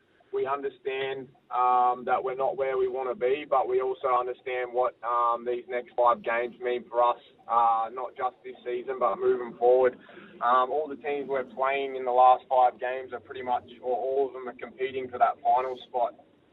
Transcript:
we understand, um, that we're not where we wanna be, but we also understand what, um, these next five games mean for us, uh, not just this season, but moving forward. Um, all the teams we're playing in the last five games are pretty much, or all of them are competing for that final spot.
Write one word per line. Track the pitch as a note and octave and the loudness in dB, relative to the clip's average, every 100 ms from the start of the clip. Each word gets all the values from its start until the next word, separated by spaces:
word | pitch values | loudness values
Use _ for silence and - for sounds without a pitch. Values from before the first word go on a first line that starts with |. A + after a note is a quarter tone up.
| _ _ _ | _ _ _
we | C3+ C3+ | -4 -4
understand, | C#3 C#3 C3 C#3 C3+ C3+ C3+ C3+ _ - | -4 -6 -8 -6 -4 -4 -8 -12 _ -6
um, | A#2+ B2 B2+ B2 B2 A#2+ | 0 4 4 4 0 0
that | B2 | -2
we're | B2+ B2+ | -2 -2
not | C3 B2+ | -2 -2
where | C3+ C3 | -2 0
we | B2+ | 0
wanna | B2+ B2+ A2 | -2 -4 0
be, | B2 C#3 C#3+ | 0 0 0
but | C3+ A#2 | 0 2
we | B2+ | 0
also | C3 C3 C3+ | -2 -2 0
understand | B2 B2 B2 C3 B2+ A#2+ | 0 0 -6 -6 -6 -2
what, | A#2+ B2 - | 0 -2 -2
um, | A2+ A#2+ A#2+ A#2+ A#2+ | -2 2 2 0 -2
these | A#2+ A#2+ | -6 -4
next | B2 A#2+ - | -8 -4 2
five | A#2+ A2 | 2 2
games | A#2+ A#2 A#2+ A2+ | 0 -2 -2 -4
mean | B2 B2 - | -4 -4 -2
for | A#2 | 2
us, | A#2+ A#2+ - _ - | 2 0 -8 _ -2
uh, | A#2 A#2 A2+ A2+ | 2 4 2 -2
not | B2+ A#2+ - | -6 -10 -6
just | B2+ - | -8 -8
this | B2+ A#2+ B2 | -16 -12 -8
season, | B2 B2 B2+ | -6 -6 -2
but | A#2+ - | 0 2
moving | B2+ B2+ A#2+ A#2 | 0 0 -4 2
forward. | A#2+ B2+ B2+ - - - - - | 4 6 4 0 -16 -20 -18 -4
Um, | A#2+ B2+ B2+ | 2 2 2
all | D3 D3+ | -2 -4
the | C#3 | -6
teams | C#3+ C#3+ C3 | -6 -6 -4
we're | C3+ | -4
playing | B2 A2 C3 C#3 C#3 C3 | -4 -4 -2 -2 -4 -4
in | B2+ | 0
the | |
last | B2 B2+ B2+ - | 6 6 6 2
five | B2+ B2 - | 4 4 2
games | B2 C3 C3 | -6 -6 -8
are | B2 | -12
pretty | - C3 | -12 -10
much, | B2+ A#2+ A#2+ A#2+ | -4 -4 -6 -8
or | B2 A#2 | -4 -2
all | C3 C3+ C3+ | 0 0 -2
of | |
them | B2+ B2 | -4 -12
are | A#2+ | -12
competing | A#2+ G#2+ C3 C3 B2 | -12 -6 -6 -6 -6
for | B2 | 0
that | A2+ - | 0 2
final | A#2+ B2+ C3 B2+ - | 2 2 0 -8 -6
spot. | B2+ A2+ - - _ _ | -4 -2 -6 -20 _ _